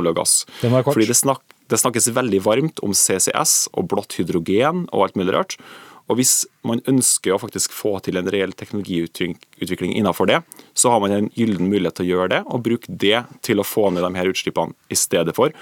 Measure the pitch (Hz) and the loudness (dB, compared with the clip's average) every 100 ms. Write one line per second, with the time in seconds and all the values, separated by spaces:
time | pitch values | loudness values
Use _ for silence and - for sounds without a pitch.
0 | 85 85 - - - - 117 127 131 113 | 0 0 0 0 -2 -4 2 2 2 2
1 | 107 117 139 131 _ _ - 113 123 117 | 2 2 0 -2 _ _ -2 0 2 2
2 | 117 123 127 95 98 117 160 - 101 98 | 0 0 2 2 2 2 0 -2 -2 0
3 | - 95 - 127 151 - - - 87 101 | 2 2 0 0 0 0 -2 -4 -2 -2
4 | - - 87 90 85 98 143 180 175 - | -4 -4 -2 -2 2 2 2 0 -2 0
5 | 95 - 92 151 190 - - - - - | 0 0 0 0 -2 -8 -16 -20 -20 -14
6 | - 113 131 - - _ 113 117 - 135 | -4 0 2 2 0 _ -4 -4 0 2
7 | 117 - - 98 107 95 - - 110 95 | 2 0 0 0 -2 -6 -6 -4 -4 -4
8 | - 90 92 98 95 - 107 104 98 87 | -4 -4 -2 -2 -2 -6 -8 -8 -4 -4
9 | 82 - 87 80 - - 87 90 92 107 | -4 -4 -6 -6 -14 -10 -6 -4 -4 0
10 | 98 85 95 156 - - - - 123 117 | 0 0 2 2 0 -20 -10 -2 2 2
11 | 98 101 107 117 110 90 92 101 85 - | 2 0 -2 -2 -2 0 0 0 -2 -2
12 | 90 90 92 151 - 131 117 120 - 90 | -2 0 0 -2 -2 -4 -2 -2 -4 -2
13 | 98 113 - - - 104 - 113 101 90 | 2 2 0 -8 -2 0 0 0 2 2
14 | 90 92 92 90 - 87 82 - - 92 | -2 0 -2 -2 -4 -2 -4 -6 -6 -4
15 | - 90 82 92 143 - | 0 0 0 2 0 -2